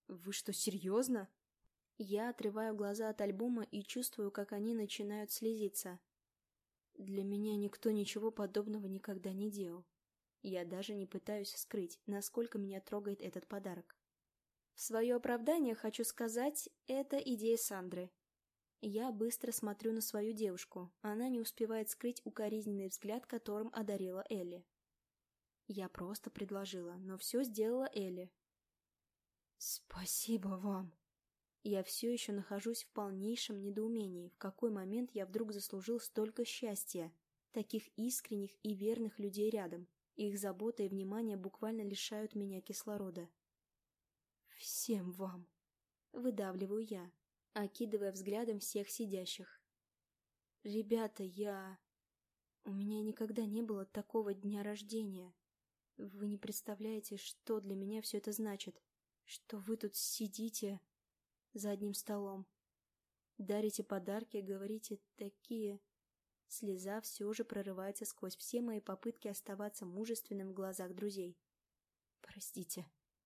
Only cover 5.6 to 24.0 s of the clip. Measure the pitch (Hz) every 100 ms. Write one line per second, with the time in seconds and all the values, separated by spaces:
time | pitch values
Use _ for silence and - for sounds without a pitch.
5.6 | 208 - 185 180 _ _ _ _ _ _
6.6 | _ _ _ - 196 196 196 202 214 208
7.6 | 202 - 233 214 202 214 220 220 202 202
8.6 | 208 214 196 190 202 190 190 190 208 202
9.6 | 180 175 175 _ _ _ _ _ 196 185
10.6 | 170 185 202 208 190 190 - 208 196 -
11.6 | - 208 175 - - 202 202 - 233 214
12.6 | 196 190 196 208 202 196 185 180 175 202
13.6 | 196 175 170 - _ _ _ _ _ _
14.6 | _ - - 220 240 247 240 240 233 330
15.6 | 262 220 220 214 226 - 233 226 269 302
16.6 | - _ - 262 277 277 262 233 220 226
17.6 | - 196 180 180 185 _ _ _ _ _
18.6 | _ _ 214 208 254 214 226 - 226 226
19.6 | 208 202 226 226 220 214 214 214 214 185
20.6 | - - 180 _ 214 214 254 247 226 -
21.6 | 220 220 214 - 247 247 - - 214 220
22.6 | 208 202 190 - 202 233 - 233 - 208
23.6 | 220 226 214 202